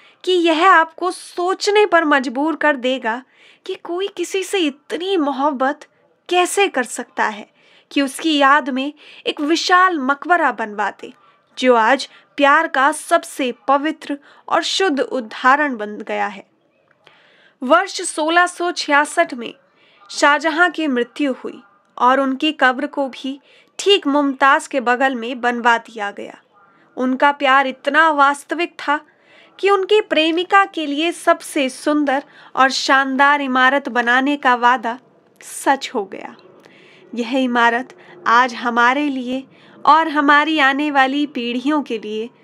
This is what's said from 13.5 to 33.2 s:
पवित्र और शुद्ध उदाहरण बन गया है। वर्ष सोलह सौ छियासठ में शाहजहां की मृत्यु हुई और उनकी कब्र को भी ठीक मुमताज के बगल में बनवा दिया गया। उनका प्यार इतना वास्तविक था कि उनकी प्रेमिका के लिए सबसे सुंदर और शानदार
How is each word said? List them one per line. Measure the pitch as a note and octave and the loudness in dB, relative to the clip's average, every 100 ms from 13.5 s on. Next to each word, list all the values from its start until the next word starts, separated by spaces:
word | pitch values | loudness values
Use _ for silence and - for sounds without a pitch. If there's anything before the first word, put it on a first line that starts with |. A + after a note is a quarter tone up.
| A#3 - | -4 -2
पवित्र | C#4 D4 D#4 - C#4 _ _ - | 0 0 -6 -8 -12 _ _ -4
और | D#4+ | -2
शुद्ध | D#4+ - F#4+ C4 | -2 -2 0 0
उदाहरण | A#3+ B3+ A3 - B3+ C#4+ D4 A#3+ | -2 -6 -8 -2 2 2 0 -4
बन | G#3 G#3 | -10 -10
गया | G#3+ G#3 G3+ | -8 -6 -6
है। | G3+ - _ _ _ _ _ _ _ _ _ _ - | -8 -20 _ _ _ _ _ _ _ _ _ _ -8
वर्ष | B3 E4 F#4+ - | 2 2 2 -6
सोलह | F4 - D4+ E4+ F4 | -8 -4 -2 2 0
सौ | - F4 | -2 -6
छियासठ | E4+ - C#4+ D4 - E4+ | -4 0 0 0 0 -2
में | B3+ A3+ - _ _ _ _ - | -4 -14 -16 _ _ _ _ -16
शाहजहां | - D4+ D4 D#4+ D4+ F4 | 0 2 2 0 0 0
की | - D#4 | 0 -4
मृत्यु | B3 A#3+ - C#4+ | -2 -4 -4 -4
हुई | B3 - - - _ _ - | -4 -10 -16 -20 _ _ 0
और | B3 C4+ | 2 4
उनकी | C4+ C4 D#4 | 2 0 -2
कब्र | D4+ C4 B3+ C#4+ | 2 2 2 -4
को | D4 C4+ | -4 -6
भी | B3 C4+ C#4 _ _ _ - | -6 -12 -12 _ _ _ -6
ठीक | F#4 G4+ C#4+ | 2 2 2
मुमताज | C#4+ C#4 C4 C4+ D4+ D#4 | 0 0 2 2 2 0
के | C#4 | -4
बगल | A3+ B3 C4+ B3+ | 0 0 0 -2
में | A3+ B3+ | -8 -6
बनवा | A#3+ A#3+ A#3 A3+ | -4 0 2 0
दिया | A3+ A3 G3+ | -2 -10 -10
गया। | G#3 A3 - _ _ _ _ _ - | -10 -14 -18 _ _ _ _ _ -6
उनका | B3+ C4 C#4+ | -4 2 0
प्यार | C#4+ C#4 C4+ C4 | 2 2 4 2
इतना | B3+ - C#4+ D#4+ | -4 -2 2 4
वास्तविक | C#4+ C#4 C#4+ - D#4+ E4+ - | 4 2 2 -4 -6 -6 -6
था | - D4 D4+ _ _ _ _ - | -4 -4 -6 _ _ _ _ -4
कि | F#4+ | 0
उनकी | G4+ F#4+ G#4+ | 2 2 2
प्रेमिका | G#4+ D#4 D#4+ E4 F4+ G4+ G4 | 2 0 2 0 2 2 2
के | F#4 D4+ | -2 -6
लिए | C#4+ E4+ | -4 -4
सबसे | D#4+ - E4 - D#4 C4 | -2 0 0 -2 -4 -4
सुंदर | B3+ D#4 D4 C#4+ C4 - - - - | -4 -2 0 0 -2 -4 -16 -8 0
और | C4 | 0
शानदार | B3+ - C4+ C4+ C4 | 0 2 2 2 2